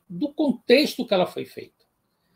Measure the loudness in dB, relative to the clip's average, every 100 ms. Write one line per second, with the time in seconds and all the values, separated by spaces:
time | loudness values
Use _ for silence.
0 | -14 -8 -6 -2 -2 -2 4 4 4 -2
1 | -2 0 0 -4 -12 -14 -18 _ _ _
2 | _ _ _